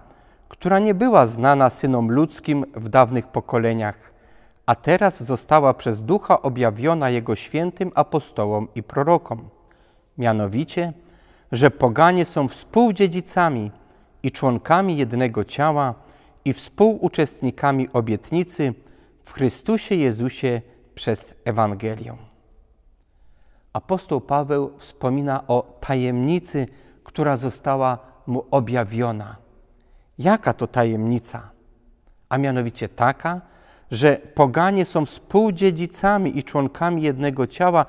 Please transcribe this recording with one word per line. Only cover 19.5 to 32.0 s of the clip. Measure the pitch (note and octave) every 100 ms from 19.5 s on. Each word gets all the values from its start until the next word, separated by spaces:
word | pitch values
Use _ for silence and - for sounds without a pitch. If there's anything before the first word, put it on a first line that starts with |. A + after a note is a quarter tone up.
| - - A3 - F#3+
Jezusie | C3+ A2 B2 - C3 A#2 - - _ -
przez | - G#2+ - - -
Ewangelię”. | A2+ G#2+ G2 A2 A2 A#2 A#2 A#2 _ _ _ _ _ _ _ _ _ - _ _ _ _
Apostoł | G#2+ - F#3 - C#3
Paweł | - C#3+ C#3+ C#3+ C#3 -
wspomina | - - C3 C3+ C#3+ C3+ -
o | B2 - -
tajemnicy, | - C3 B2 B2 C3 F3 E3+ D3 B2+ - - _
która | - - D3+ C3
została | B2+ - D3 C3+ C3 A#2+ - - -
mu | B2 -
objawiona. | C#3 A2+ B2 G#2 A2+ A#2+ G#2+ G#2 G#2+ _ _ _ _ _ _ _ -
Jaka | D#3+ G#3+ -
to | - A#2
tajemnica? | B2+ A#2 A2 A2 A#2+ - A#2 G#2 - _ _ _ _